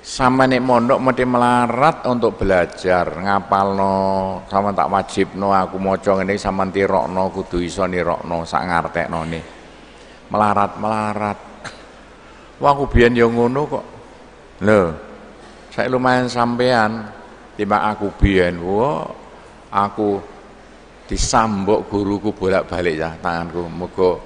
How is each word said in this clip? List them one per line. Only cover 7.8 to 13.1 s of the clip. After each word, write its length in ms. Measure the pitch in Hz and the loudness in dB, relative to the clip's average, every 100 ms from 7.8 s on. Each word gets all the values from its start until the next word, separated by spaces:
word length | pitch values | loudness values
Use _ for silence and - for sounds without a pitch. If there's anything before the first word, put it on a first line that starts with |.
nirokno 560 | 92 90 85 82 80 85 | -2 -2 -2 -4 -4 -6
sak 220 | 82 64 | -4 -4
ngarteknone. 760 | 85 85 80 85 78 82 80 82 80 - - - - - - - - | -2 -2 -2 -4 -4 -6 -6 -8 -12 -20 -20 -20 -20 -20 -20 -20 -6
Melarat, 380 | 101 104 101 101 - | 0 2 2 0 -2
melarat. 580 | 104 110 107 104 104 98 - - - - - - - - - - - - | -4 -4 -4 -4 -6 -6 -14 -18 -18 -18 -20 -20 -20 -20 -20 -20 -20 -2
Wah, 140 | 143 | 0
aku 160 | 143 135 | 2 2
biyen 240 | 117 120 | 6 6